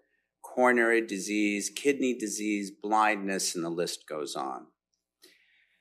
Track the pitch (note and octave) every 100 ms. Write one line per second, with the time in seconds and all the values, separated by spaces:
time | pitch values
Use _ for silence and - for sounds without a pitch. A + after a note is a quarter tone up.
0 | _ _ _ _ - - B2+ A#2+ A#2 A2+
1 | A2+ G2 F#2 G#2 G#2 G#2 G2 - C#3+ C3+
2 | C3 A#2+ G#2+ G#2 G#2+ G#2 G2 - G#2 G#2+
3 | G#2+ G#2 G2 F#2+ - F2 E2 E2+ E2 -
4 | - D2+ C#2+ C#2+ C#2 B1+ - _ _ _
5 | _ _ - _ _ _ _ _